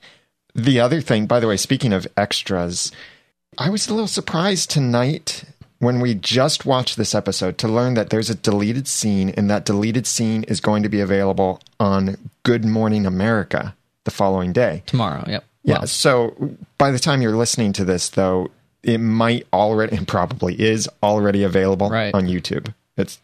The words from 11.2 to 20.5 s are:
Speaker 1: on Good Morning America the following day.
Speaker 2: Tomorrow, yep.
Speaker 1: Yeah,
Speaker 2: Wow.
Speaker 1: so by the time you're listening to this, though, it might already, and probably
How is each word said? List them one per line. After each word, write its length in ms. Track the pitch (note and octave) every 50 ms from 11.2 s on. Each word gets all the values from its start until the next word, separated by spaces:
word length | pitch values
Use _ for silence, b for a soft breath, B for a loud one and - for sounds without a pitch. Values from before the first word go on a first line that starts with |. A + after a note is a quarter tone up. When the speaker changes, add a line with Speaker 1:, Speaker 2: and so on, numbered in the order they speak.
| G2 F#2+ F#2 F#2 G2 F#2 F#2 - - _ _ -
Speaker 1:
on 520 | A2 G2+ G2 G2 F#2+ F#2+ G2 - - - - _ -
Good 200 | A#2+ A#2 A#2 A2
Morning 400 | A2 A2 A2 A2 G#2+ G#2+ G#2+ G2+
America 680 | F#2+ F#2 F#2 G2 A2+ A#2 G#2+ F2 - - A#1+ - - - _ _ _ _ _ -
the 60 | -
following 420 | - - G#2 G2 F#2+ F#2+ F2+ F2+
day. 300 | E2+ B2 B2 G#2 D#2 E2+ -
Speaker 2:
Tomorrow, 380 | - - B2+ A2+ F2+ C#2 - -
yep. 180 | - G#2+ - - _ _ _
Speaker 1:
Yeah, 180 | - - - -
Speaker 2:
Wow. 40 | -
Speaker 1:
so 680 | - - - - D3+ C3 B2 A#2 A2+ - - C#3 D3 - - - - _ -
by 120 | C#3+ C#3
the 80 | C3+ B2
time 220 | - - C#3 C3+
you're 160 | B2 A2 G#2+
listening 360 | A2+ A#2+ - - - A2+ G2+ F#2+
to 100 | - F#2+
this, 240 | F2+ F#2 F2 - -
though, 400 | - - F#2+ F#2 F#2 F#2 F2+ - - _ _ _ _ _
it 160 | - A#2+ A#2 A2+
might 480 | A#2 A2+ A2 A2+ A2+ A#2 A#2 A#2+ - -
already, 440 | - F#2 G#2 G#2+ A2+ G#2+ A2 - A2
and 100 | G#2+ F#2 -
probably 460 | - F#2+ F2 E2 C3+ - - F2+